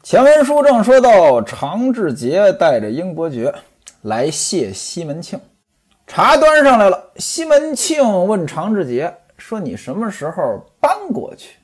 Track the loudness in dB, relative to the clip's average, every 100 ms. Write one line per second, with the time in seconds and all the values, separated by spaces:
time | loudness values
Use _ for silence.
0 | 0 4 6 6 4 2 4 2 4 6
1 | 8 6 6 2 -2 -8 -8 -4 -2 -2
2 | -4 -4 -2 2 2 2 0 0 -2 -8
3 | -8 -8 -8 -4 -6 -8 _ _ -20 _
4 | -8 -4 -4 -6 -6 -4 -6 -8 -12 -12
5 | -10 -12 -12 -16 _ _ _ _ _ _
6 | -10 -2 2 4 4 4 4 4 4 2
7 | -8 -14 -12 -8 2 2 2 -6 -4 0
8 | 0 2 0 -2 -4 -8 -4 -4 -2 -4
9 | -6 -10 _ _ -14 -10 -10 -12 -10 -8
10 | -8 -8 -10 -6 -6 -6 _ _ -4 -2
11 | -6 -10 -10 -18 -20 _